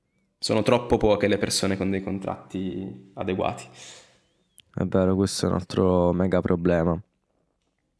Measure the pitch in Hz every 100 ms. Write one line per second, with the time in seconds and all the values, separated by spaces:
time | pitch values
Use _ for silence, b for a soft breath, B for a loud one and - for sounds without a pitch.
0 | _ _ _ _ - 110 107 120 120 117
1 | 107 101 104 98 101 - 98 95 95 95
2 | 95 98 95 95 - 92 95 95 95 -
3 | - - 95 95 - - - B B B
4 | B B B B _ _ _ - 92 95
5 | 92 95 98 - 92 92 92 - 95 90
6 | 87 87 92 90 - 90 87 87 82 82
7 | - _ _ _ _ _ _ _ _ _